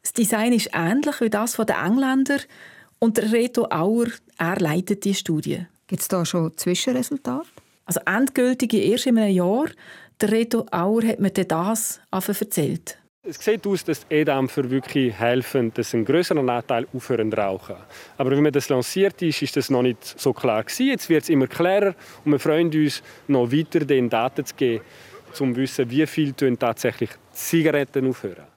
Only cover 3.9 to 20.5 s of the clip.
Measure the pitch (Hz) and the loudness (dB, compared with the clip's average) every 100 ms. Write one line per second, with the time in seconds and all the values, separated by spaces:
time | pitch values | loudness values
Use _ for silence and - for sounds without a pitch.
3.9 | 226 233 - _ _ 110 196 165 160 180 | 2 0 -4 _ _ -2 0 2 0 0
4.9 | 202 202 196 - 156 143 151 175 _ _ | -2 0 -2 -2 -4 -2 -6 -8 _ _
5.9 | 185 - 185 165 180 160 - - 180 - | -8 -2 -2 0 0 -2 -2 -2 -2 0
6.9 | 254 247 285 - 254 349 - _ _ - | -2 -4 -6 -6 -6 -8 -18 _ _ -6
7.9 | 175 - 196 262 - 247 254 240 220 123 | -4 0 0 0 2 0 2 0 2 2
8.9 | 240 277 226 214 185 175 220 320 - - | 0 2 2 4 2 2 0 -2 -6 -20
9.9 | - - _ 208 220 233 233 220 170 180 | -20 -20 _ 0 0 0 -2 -2 -2 0
10.9 | 226 226 - 190 - 185 160 185 220 - | 2 0 0 0 0 0 0 0 -2 -4
11.9 | - _ 190 190 202 214 - 147 165 - | -8 _ -6 -4 -4 -4 -2 -2 -2 -8
12.9 | - _ _ - 156 - 214 208 185 - | -18 _ _ -16 -6 0 0 0 -2 -2
13.9 | 156 - 156 156 135 131 - 127 131 - | -6 0 0 2 2 0 -2 -2 -2 -2
14.9 | 143 127 101 117 127 120 139 117 - 117 | 0 0 0 0 0 0 -2 0 -2 -2
15.9 | 120 110 156 180 160 127 120 - 117 131 | -2 2 2 2 0 0 -2 -2 -4 -2
16.9 | 131 - 123 110 104 101 95 - 92 101 | -10 -4 -2 0 -2 -2 -4 -10 -16 -16
17.9 | - - - 131 139 151 139 - 131 123 | -20 -20 -4 0 4 4 2 2 0 0
18.9 | 190 196 - 170 143 143 - 127 127 127 | 0 0 0 -2 -2 -2 -2 0 2 2
19.9 | 117 - - 135 123 127 | -2 -10 -4 -2 0 0